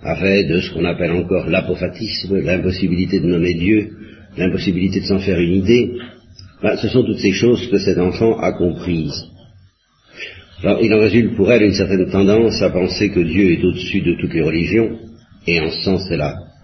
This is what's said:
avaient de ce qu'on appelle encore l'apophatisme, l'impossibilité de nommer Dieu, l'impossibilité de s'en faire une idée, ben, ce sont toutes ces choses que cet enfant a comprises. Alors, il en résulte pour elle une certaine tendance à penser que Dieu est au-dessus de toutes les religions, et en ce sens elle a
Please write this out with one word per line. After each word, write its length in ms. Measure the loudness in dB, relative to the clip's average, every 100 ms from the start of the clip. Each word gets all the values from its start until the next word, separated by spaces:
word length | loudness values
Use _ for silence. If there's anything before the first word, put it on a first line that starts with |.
avaient 400 | -6 -2 2 2
de 160 | 2 0
ce 120 | -2
qu'on 120 | -4
appelle 280 | -2 -2 -2
encore 360 | -2 0 -2 0
l'apophatisme, 880 | -2 -2 -4 -4 -6 -8 -8 -4 -2
l'impossibilité 800 | 0 -2 -2 -2 -2 -2 0 0
de 60 | 0
nommer 280 | 0 0
Dieu, 360 | 0 2 2 0 -10 -20 -20 -20 -4
l'impossibilité 640 | -2 -2 -2 0 0 -2
de 60 | -2
s'en 120 | -2
faire 220 | 0 0
une 140 | 2
idée, 380 | 0 4 2 2 -4 -12 -20 -20 -20 -20 -6
ben, 140 | -4 -2
ce 120 | 0
sont 160 | 0
toutes 140 | 0 0
ces 140 | 0
choses 340 | 2 2 2 0
que 80 | -2
cet 200 | 0 0
enfant 400 | 0 0 0 0
a 140 | -2
comprises. 720 | -2 -2 -2 -4 -4 -4 -8 -14 -20 -20 -20 _ _ _ _ _ -18 -18 -18 -20 -6
Alors, 160 | 0 2
il 100 | 4
en 60 | 4
résulte 340 | 4 4 2 2
pour 140 | 4
elle 120 | 6
une 100 | 4
certaine 380 | 2 0 2 0
tendance 500 | 2 4 4 2 2
à 80 | 0
penser 400 | 2 -2 0 0
que 100 | 0
Dieu 320 | 0 2 2
est 120 | 4
au-dessus 380 | 0 -2 -4 -2
de 120 | -2 -2
toutes 140 | -2
les 80 | -2
religions, 560 | -2 -2 0 0 0 -4 -16 -20 _ -14 -2
et 140 | -2
en 100 | -2
ce 120 | -4
sens 240 | -2 -2 -2
elle 120 | -4
a 140 | -4 -6 -14 -20